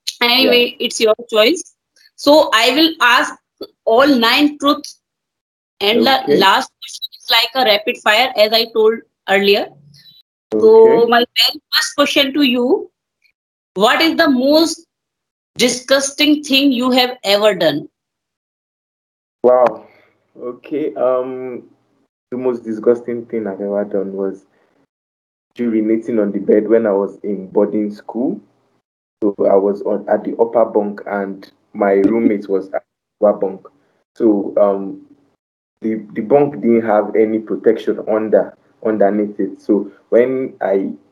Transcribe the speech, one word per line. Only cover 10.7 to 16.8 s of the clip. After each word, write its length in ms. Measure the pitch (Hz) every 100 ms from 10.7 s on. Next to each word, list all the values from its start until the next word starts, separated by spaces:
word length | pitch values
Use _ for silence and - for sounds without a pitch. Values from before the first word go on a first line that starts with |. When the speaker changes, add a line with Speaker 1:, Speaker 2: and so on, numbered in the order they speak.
Speaker 2:
Okay. 400 | 220 226 226 233
Speaker 1:
my 140 | 240 240 -
very 240 | 247 294 -
first 220 | - -
question 400 | - 285 302 269
to 80 | 294
you, 480 | 277 247 247 415 - _ _ _ _ _ _ _ _
what 280 | - 220 294
is 140 | 330 311
the 120 | 320
most 560 | 247 269 311 320 - _ _ _ _ _ _ _ -
disgusting 840 | 247 - - 277 277 - 302 294
thing 300 | - 277 285
you 180 | 240